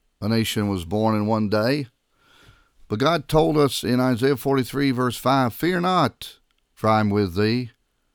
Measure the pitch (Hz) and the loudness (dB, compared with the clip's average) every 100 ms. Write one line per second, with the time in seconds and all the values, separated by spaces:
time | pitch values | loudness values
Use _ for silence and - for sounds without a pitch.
0 | _ - 104 113 110 110 101 95 85 104 | _ -8 -2 0 0 -2 -2 -2 -4 -2
1 | 110 107 104 110 107 107 113 147 131 _ | 0 0 0 0 0 0 0 -2 -6 _
2 | _ _ _ _ - _ _ _ - 107 | _ _ _ _ -20 _ _ _ -8 -2
3 | 139 170 - 156 165 151 139 - 104 123 | 0 0 0 2 4 2 2 0 -2 0
4 | 127 117 135 131 139 135 123 139 139 123 | 0 2 0 0 0 -2 -2 -2 -2 0
5 | 123 - 127 135 127 - 165 180 180 185 | -2 -2 0 2 0 -2 -2 -2 0 0
6 | 135 - - - _ _ _ - 110 110 | 0 -2 -18 -20 _ _ _ -4 0 2
7 | 107 104 98 87 107 120 123 _ _ _ | 2 2 0 0 0 0 -4 _ _ _
8 | _ | _